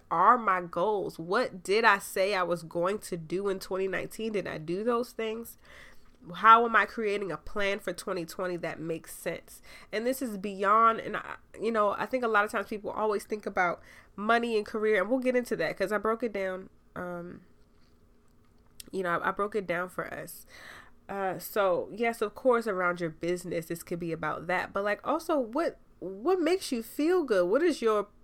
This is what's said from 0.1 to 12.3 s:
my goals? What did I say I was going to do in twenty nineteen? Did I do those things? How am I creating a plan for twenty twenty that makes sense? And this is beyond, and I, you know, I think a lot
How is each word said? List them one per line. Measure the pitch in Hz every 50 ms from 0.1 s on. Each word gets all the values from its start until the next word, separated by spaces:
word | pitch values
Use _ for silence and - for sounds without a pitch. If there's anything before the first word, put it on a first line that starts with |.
| 170 165 185 214 247 240
my | 226 208 185 180
goals? | 175 170 - 175 175 214 214 196 165 147 - -
What | 165 170 190 240 247 - - 185 -
did | 180 190 220 233
I | 220 202 196
say | - - - 202 185 202 208
I | 185 185
was | 170 175 165 165
going | 160 - 175 170 185 208 208
to | - - 190 170
do | 160 151 170 185 202 202
in | 190 190
twenty | - - 190 185 196 190
nineteen? | 185 175 - - - - 220 226 214
Did | 196 175 -
I | - 160
do | 156 156 170 190 214
those | 240 240 233 247 -
things? | - - 226 220 220 226 226 - - - - - - - - - - - - - - - - - 175
How | 175 196 220 226 233 240
am | 233 226
I | 208 196
creating | 214 - - 220 202 202 202 202 180
a | 151 -
plan | - - - 208 202 196 202 202
for | - 196 180
twenty | - - 208 185 180 165
twenty | 170 - - 185 180 180 170
that | 170 165 - -
makes | 156 165 165 160 160 - -
sense? | - - 175 160 - - - - - - - - - - -
And | - 220 226 247
this | 262 - 277
is | 233 208 190
beyond, | 185 208 196 190 202 196 208 220 226 226 220 214
and | - - 208 -
I, | - 71 - - - - - -
you | 180 226
know, | 226 214 208 202 202 -
I | 196 208
think | - 254 247
a |
lot | 226